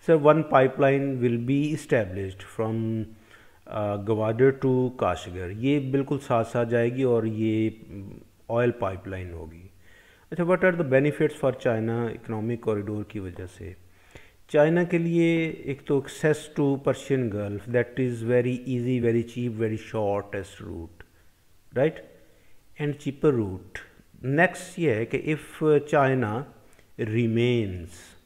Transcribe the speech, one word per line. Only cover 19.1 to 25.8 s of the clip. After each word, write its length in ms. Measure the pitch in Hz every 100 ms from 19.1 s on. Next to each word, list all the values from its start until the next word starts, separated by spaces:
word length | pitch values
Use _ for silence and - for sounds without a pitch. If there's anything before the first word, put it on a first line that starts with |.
| 113
cheap, 280 | 117 120 120 107
very 160 | 113 107
shortest 880 | - 113 104 101 101 101 92 - 95
route, 380 | 90 82 - - _ - _ _ - - -
right? 180 | 151 160 - - - - - - _ -
And 180 | 147 139
cheaper 360 | 139 135 156 127
route। 440 | 101 92 - - - - _ -
नेक्स्ट 560 | 123 143 180 180 - -
ये 140 | 165
है 120 | 107 117
कि 300 | 135 - 156
if 280 | - - 156 147